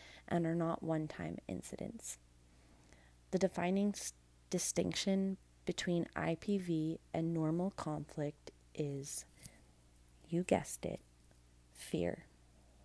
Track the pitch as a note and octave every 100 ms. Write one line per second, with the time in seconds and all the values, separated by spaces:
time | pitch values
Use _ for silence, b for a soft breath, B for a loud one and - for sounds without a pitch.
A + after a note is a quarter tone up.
0 | B B B F3 E3 E3+ E3 - D#3+ D#3+
1 | D#3 - D#2+ - - - - - - A3+
2 | - - - - - b b b b b
3 | b b - F3+ - - F3 G3 G#3 -
4 | - - - - - F3+ - - F3 -
5 | G3 G3 F#3+ F#3 - - - E3+ - E3+
6 | - - E3 E3 - G3+ F3+ D#3+ D#3 E3
7 | - E3 E3 E3 D#3 E3+ F#3+ - D#3 D3+
8 | D3 - D3 - - - - - C#3+ C#3
9 | C#3+ - - B B B B - - -
10 | - - - E3+ F#3 F2 - - - -
11 | - - - - - - - - - E3+
12 | E2+ - - - - - - -